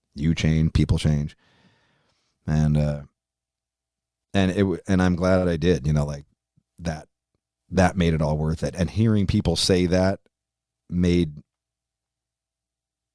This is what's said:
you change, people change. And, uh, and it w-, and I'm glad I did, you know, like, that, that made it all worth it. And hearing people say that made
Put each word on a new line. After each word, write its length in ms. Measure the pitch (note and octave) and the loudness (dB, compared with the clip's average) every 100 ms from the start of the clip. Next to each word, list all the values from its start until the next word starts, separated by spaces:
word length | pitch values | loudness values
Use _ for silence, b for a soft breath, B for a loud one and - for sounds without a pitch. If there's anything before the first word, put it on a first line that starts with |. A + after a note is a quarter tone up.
| _ - | _ -6
you 200 | D#2 E2 | -4 0
change, 380 | D#2+ D#2+ D#2+ | 0 0 0
people 240 | - D2+ D#2+ | 2 2 0
change. 400 | D#2 D2 D2+ - _ _ _ _ _ _ _ _ _ _ - | 0 -2 -4 -12 _ _ _ _ _ _ _ _ _ _ -4
And, 280 | D#2 D2+ D2+ | 0 2 2
uh, 260 | D2 D2 D2 _ _ _ _ _ _ _ _ _ _ _ _ | 0 -4 -12 _ _ _ _ _ _ _ _ _ _ _ _
and 180 | G2 F#2+ | -2 0
it 80 | F#2 | 2
w-, 220 | G2 E2 - | 0 -2 -2
and 140 | F#2 | 2
I'm 140 | F#2 E2+ | 2 2
glad 320 | F#2 F#2 F#2 | 2 2 2
I 100 | E2 | 0
did, 300 | E2+ D#2+ C#2+ | 0 0 0
you 60 | |
know, 120 | D2+ D2 | 0 -2
like, 200 | C#2+ - _ _ _ _ - | -6 -14 _ _ _ _ -12
that, 280 | E2 D#2 - _ _ _ _ _ - | -10 -10 -14 _ _ _ _ _ -6
that 260 | F2+ F2+ F#2 | 2 2 2
made 180 | E2+ | 0
it 80 | D#2+ | 0
all 160 | D2+ D2+ | 0 -2
worth 260 | D#2 D#2+ | -2 -4
it. 120 | D2 F2+ | -6 -4
And 140 | E2+ | -4
hearing 380 | G2 A2+ G#2+ F#2+ | 0 0 0 0
people 280 | G#2 F2 E2 | 0 0 0
say 300 | - F#2 F2+ | 2 2 2
that 340 | F2+ F#2+ G2+ _ _ _ _ _ _ - | 2 0 -2 _ _ _ _ _ _ -8
made 540 | F2 F2+ F2 E2 D2 - _ _ _ _ _ _ _ _ _ _ _ _ _ _ _ _ | -2 2 2 0 -4 -20 _ _ _ _ _ _ _ _ _ _ _ _ _ _ _ _